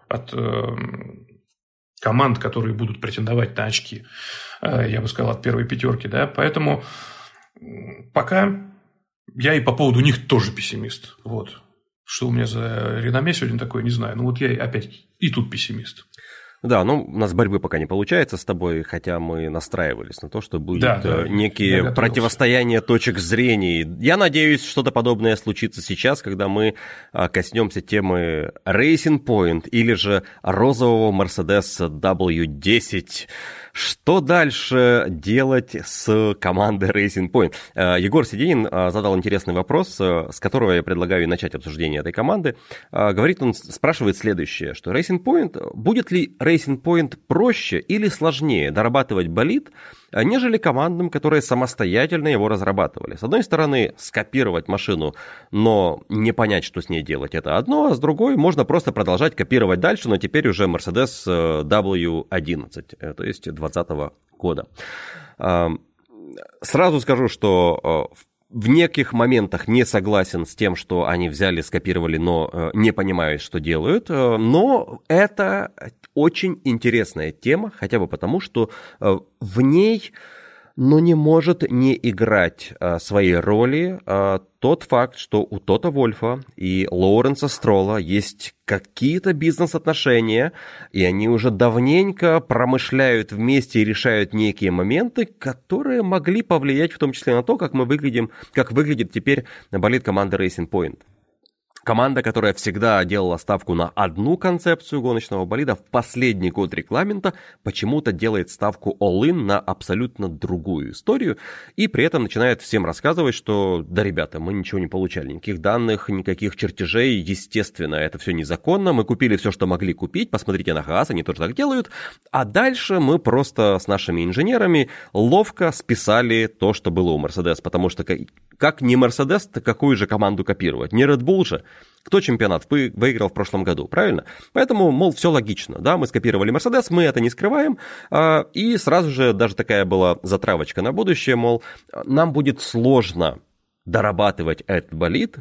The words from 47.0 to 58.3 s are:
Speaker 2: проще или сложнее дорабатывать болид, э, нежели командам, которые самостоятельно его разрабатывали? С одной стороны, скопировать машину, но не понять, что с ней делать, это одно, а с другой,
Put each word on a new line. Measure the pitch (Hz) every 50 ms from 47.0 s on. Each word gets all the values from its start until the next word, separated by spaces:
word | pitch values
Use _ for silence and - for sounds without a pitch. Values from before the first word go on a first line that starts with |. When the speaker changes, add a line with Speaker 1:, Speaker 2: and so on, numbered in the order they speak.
| 156 127 - - _
Speaker 2:
проще | _ 135 165 220 247 226 - - - - 85
или | - - 185 208 214
сложнее | 202 - - 156 165 147 131 151 151 123 85 73 71
дорабатывать | 76 104 110 117 120 139 131 - 107 95 90
болид, | 82 82 98 120 160 226 285 - - _ - - - - - _ _ -
э, | 101 113
нежели | 165 233 262 247 247 220
командам, | 220 - 165 127 131 147 170 180 170 180 170
которые | - 147 - 151 151 151 127
самостоятельно | - 127 120 127 123 - - 110 90 90 113 135 151 175 160 147 156
его | 143 107 104
разрабатывали? | 107 107 95 95 98 98 95 90 - - - - - -
С | - 104
одной | 117 170 240 214
стороны, | - - 156 156 147 139 127 107 - - -
скопировать | - - - 110 107 - - 131 127 107 87 85 80 -
машину, | 95 101 - - 98 80 78 76 - - - - - - - _
но | - 104 110 113 110 101 92 87 73 - - _
не | 104 107 107 113
понять, | 110 - 113 107 104 87 -
что | - - 87
с | 82 -
ней | 87 80 73
делать, | 69 78 67 67 71 -
это | 80 - 73 76
одно, | 95 135 214 285 302 302
а | 285 156
с | 123
другой, | 139 139 151 180 220 269